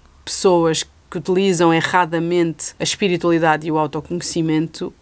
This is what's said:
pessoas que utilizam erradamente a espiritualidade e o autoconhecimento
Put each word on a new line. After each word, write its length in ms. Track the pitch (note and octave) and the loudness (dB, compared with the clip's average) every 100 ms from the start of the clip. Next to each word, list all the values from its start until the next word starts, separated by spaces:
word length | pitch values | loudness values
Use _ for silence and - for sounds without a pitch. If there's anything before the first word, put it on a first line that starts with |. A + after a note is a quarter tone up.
| _ _ | _ _
pessoas 600 | - - G3 F3 E3 D3+ - _ - | -8 0 2 4 2 0 -4 _ -12
que 80 | F3+ | -8
utilizam 560 | - F#3 G3 F3 E3+ | -2 0 2 4 4
erradamente 1000 | D#3+ - F#3 E3+ E3 E3 F3 E3+ D#3 - - | 4 2 0 0 -2 0 0 0 -2 -10 -6
a 60 | |
espiritualidade 800 | E3 - G3+ F3 E3+ E3 D#3+ D#3 E3 | -6 -2 -2 0 2 2 2 0 0
e 60 | |
o 60 | D#3 | -2
autoconhecimento 1160 | D3+ D3+ D3 F3 - E3+ D#3+ D#3 E3 - F3+ - | -2 -4 -8 -8 -4 -2 0 0 -2 -6 -12 -12